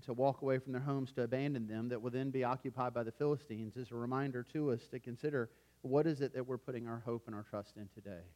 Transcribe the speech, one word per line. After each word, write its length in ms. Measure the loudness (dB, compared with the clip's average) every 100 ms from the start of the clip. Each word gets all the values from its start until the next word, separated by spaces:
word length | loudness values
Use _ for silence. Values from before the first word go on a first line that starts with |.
| -4
to 80 |
walk 280 | 4 4 4
away 180 | 2 2
from 120 | 2
their 100 | -2
homes 300 | 0 0 0
to 100 | 0
abandon 440 | 0 2 2 0 -2
them 220 | -2 -2
that 120 | 0
will 100 | 0
then 180 | 0 0
be 160 | 2 2
occupied 480 | 0 -2 0 0
by 100 | 0
the 80 | -2
Philistines 640 | 2 2 2 -2 -6 -6 -6
is 160 | -6
a 40 | -4
reminder 500 | -2 0 0 -2 -4
to 180 | 0 2
us 160 | 2 -2
to 120 | -10
consider, 500 | -8 -4 0 2 0 -6 _ _
what 260 | 2 4 4
is 140 | 2
it 120 | 0
that 140 | -2 -4
we're 100 | -4
putting 300 | -4 -6 -4
our 140 | -6 -2
hope 180 | -4 -4
and 80 | -10
our 80 |
trust 320 | -6 -6 -6 -12
in 140 | -12
today? 300 | -12 -12 -12 -12